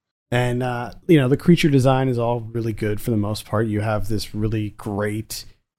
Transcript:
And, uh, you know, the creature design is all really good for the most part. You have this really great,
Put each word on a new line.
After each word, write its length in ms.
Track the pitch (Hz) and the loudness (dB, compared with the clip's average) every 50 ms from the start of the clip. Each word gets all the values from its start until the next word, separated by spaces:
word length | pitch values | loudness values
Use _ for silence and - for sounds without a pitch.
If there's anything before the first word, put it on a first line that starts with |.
| _ _ _ _ _ _ | _ _ _ _ _ _
And, 320 | 123 123 123 123 120 123 127 | -2 0 0 0 -2 -2 -4
uh, 300 | 127 123 120 120 110 - - - | -4 -4 -6 -8 -10 -12 -6 2
you 100 | - 170 | 4 4
know, 120 | 147 131 127 | 4 6 4
the 100 | 143 - | 2 2
creature 320 | - - 170 - - 156 | 4 4 4 6 4 4
design 380 | 139 135 120 135 131 131 135 131 | 4 4 4 4 4 2 2 0
is 80 | 123 117 | 0 0
all 220 | 117 117 120 120 | 0 -2 -2 -4
really 340 | 110 110 113 117 113 113 104 | -6 -6 -8 -6 -4 -4 -4
good 260 | - 110 104 107 - | -4 -2 -2 -2 -2
for 100 | - 123 | -2 -2
the 60 | 117 | 0
most 300 | 107 101 104 107 - - | 0 0 -2 -4 -6 -6
part. 200 | - 107 107 117 | -4 -2 -2 0
You 140 | 110 104 104 | 0 -2 -2
have 280 | 104 110 107 104 101 104 | -2 -2 -2 -2 -2 -2
this 260 | 110 101 - - - | -2 -4 -4 -6 -6
really 360 | 107 107 110 113 107 107 104 | -4 -2 -2 -2 -2 -4 -6
great, 760 | - - - 110 101 98 104 107 104 110 110 - - - - - - _ _ _ _ | -8 -10 -8 -6 -4 -2 -2 -2 -4 -6 -8 -8 -12 -14 -14 -16 -20 _ _ _ _